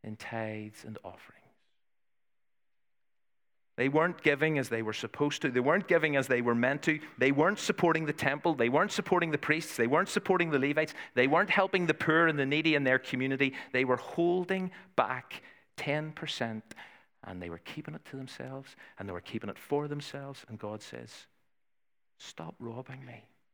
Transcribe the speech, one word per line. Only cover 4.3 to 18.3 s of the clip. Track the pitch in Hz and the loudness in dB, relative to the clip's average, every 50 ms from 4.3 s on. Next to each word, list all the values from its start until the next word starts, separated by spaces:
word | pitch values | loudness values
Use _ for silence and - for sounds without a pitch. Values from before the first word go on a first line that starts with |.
| 143 139 156 160 156 | 4 4 2 2 2
as | 143 127 - | 0 0 -2
they | 117 113 | -2 -2
were | 110 107 110 | -2 -4 -4
supposed | - - 110 - - 143 147 147 - | -6 -8 -8 -2 0 0 0 0 0
to. | - 127 | -2 0
They | 120 123 | 2 2
weren't | 123 143 160 202 185 | 4 4 2 2 4
giving | - 175 165 156 156 143 | 4 4 4 4 4 2
as | 139 127 | 2 2
they | 123 131 123 | 2 0 2
were | 120 120 117 | 2 2 2
meant | 117 120 127 143 151 - | 4 2 2 0 0 0
to. | 170 156 151 - - - | -2 -2 -2 -4 -14 -2
They | - 127 135 | 2 2 4
weren't | 139 143 156 185 208 202 | 4 6 4 4 2 0
supporting | - - 208 - - 170 156 160 160 | -2 -2 0 4 4 4 4 2 0
the | 147 143 | -2 -2
temple. | - - 143 139 151 - 170 160 | 0 0 0 0 2 0 0 2
They | 135 117 120 | 2 2 4
weren't | 127 151 190 208 | 4 4 2 2
supporting | - - 185 - 185 180 170 165 | 0 -4 0 2 2 2 2 2
the | 151 | -2
priests. | 147 - - 151 160 170 - - | -2 0 0 0 0 0 -6 -2
They | - 117 | 0 2
weren't | 117 139 165 196 - | 4 4 2 2 2
supporting | - 208 - - 185 180 175 165 | -2 -4 2 2 2 2 4 2
the | 151 135 | 2 2
Levites. | 131 143 147 156 156 151 - - - - _ | 2 2 2 0 0 -2 -4 -14 -16 -4 _
They | 123 123 | 2 4
weren't | 135 147 170 202 180 | 6 6 4 4 4
helping | - 202 190 196 - 190 175 | 4 2 2 2 2 0 2
the | 160 151 | 2 0
poor | - - - 156 165 170 | 0 2 2 4 6 4
and | 165 156 | 4 4
the | 143 135 | 2 0
needy | 135 143 156 156 165 156 | 2 0 2 4 4 2
in | 147 139 | 4 4
their | 131 131 131 | 4 4 2
community. | - - - 127 131 135 135 131 135 135 135 - - - | 2 -2 -2 -2 0 -2 2 2 0 0 0 -6 -12 -2
They | - 127 131 | 0 0 2
were | 127 127 | 4 2
holding | 123 - - - - 170 175 175 185 175 175 190 190 185 185 - - - - _ | 0 0 -6 -2 2 2 2 2 2 0 0 -2 -2 -2 -6 -8 -12 -20 -2 _
back | - 123 107 127 127 - - - - - - - - _ _ _ | 0 0 0 -2 -6 -8 -12 -16 -16 -16 -18 -20 -20 _ _ _
ten | - - 147 143 151 156 156 | -8 -4 -2 -2 -2 -4 -6
percent, | 147 - 165 147 - - 123 117 110 110 - - - - - - - - _ _ _ _ - | -10 -10 -8 -8 -4 -4 -4 -4 -4 -8 -10 -14 -20 -18 -18 -20 -20 -20 _ _ _ _ -16
and | - 95 90 | -12 -10 -10
they | 90 87 | -8 -10
were | 82 85 | -10 -12
keeping | _ - - 151 147 - 151 | _ -12 -12 -12 -12 -12 -14
it | 151 _ | -14 _
to | - - | -14 -12
themselves, | 135 135 127 | -12 -12 -12